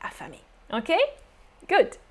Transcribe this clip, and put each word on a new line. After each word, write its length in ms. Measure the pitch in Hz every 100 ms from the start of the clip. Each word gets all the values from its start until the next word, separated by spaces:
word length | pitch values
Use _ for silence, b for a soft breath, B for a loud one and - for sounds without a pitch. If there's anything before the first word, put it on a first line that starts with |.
affamée. 380 | - - - - _ _ -
OK ? 200 | 226 226 339 571 - - _ - _ -
Good. 220 | 359 - - -